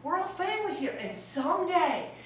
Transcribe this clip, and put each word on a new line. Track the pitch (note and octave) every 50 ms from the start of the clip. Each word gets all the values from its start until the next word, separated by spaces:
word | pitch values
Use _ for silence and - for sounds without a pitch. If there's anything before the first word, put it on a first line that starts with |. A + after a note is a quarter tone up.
| -
We're | C#4+ E4 F#4+
all | F#4+ F#4+
family | - - F#4 G#4 G#4 G#4+ G#4+ F#4+ -
here. | C4+ C4+ B3 - -
And | A3 G3 -
someday | - - - - C4+ C4 D4+ - F4+ F#4 F4 F4+ F4 E4 D4 - - - - - - -